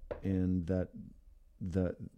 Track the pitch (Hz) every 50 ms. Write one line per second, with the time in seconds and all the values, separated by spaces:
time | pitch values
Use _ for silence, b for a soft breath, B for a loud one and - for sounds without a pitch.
0 | - - - - - 98 95 92 92 92 92 92 85 80 92 92 90 - - -
1 | - - - - - - - - - - - - - 92 82 95 92 87 - -
2 | - - -